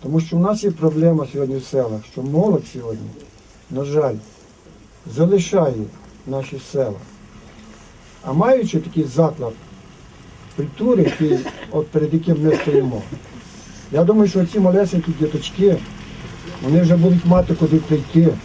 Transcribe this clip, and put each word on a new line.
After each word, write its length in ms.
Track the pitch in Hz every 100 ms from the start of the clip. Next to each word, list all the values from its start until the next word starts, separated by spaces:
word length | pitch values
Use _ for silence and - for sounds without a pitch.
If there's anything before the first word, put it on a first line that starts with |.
Тому 180 | 135 160
що 160 | 160 170
в 40 |
нас 240 | 190 214
є 60 | 202
проблема 560 | 160 156 156 165 160 139
сьогодні 240 | 139 135 135
в 80 |
селах, 360 | 131 135 120 110 -
що 100 | -
молодь 440 | 131 151 208 165 -
сьогодні, 360 | - 117 110 107 - - - - - _
на 140 | 127
жаль, 300 | 143 147 143 110 107 - - - - - - - - 110
залишає 680 | 170 196 170 196 151 120 107 - - - -
наші 340 | 135 131 135 -
села. 260 | 139 123 101 - - - - - - - - - - - -
А 80 | -
маючи 480 | 139 214 262 214 165
такий 240 | 170 160
заклад 480 | 139 123 160 - 120 113 - - - - - - - - - -
культури, 460 | 143 - 240 240
який, 360 | 165 - 156 127 127 - -
от 180 | 151 151
перед 260 | 160 151
яким 300 | 165 175 156
ми 120 | 156 147
стоїмо, 460 | - 139 131 110 - - - - - - - - -
я 120 | 139
думаю, 240 | 170 214 202
що 180 | 190 170
ці 140 | 214
малесенькі 520 | 185 185 196 185 165 139
діточки, 560 | 151 151 - - 196 175 - - - - - - - -
вони 200 | 131 160
вже 140 | 175 175
будуть 280 | 175 180
мати 300 | 170 180 180
куди 220 | 165 156 156
прийти. 520 | - 151 - 165 165 120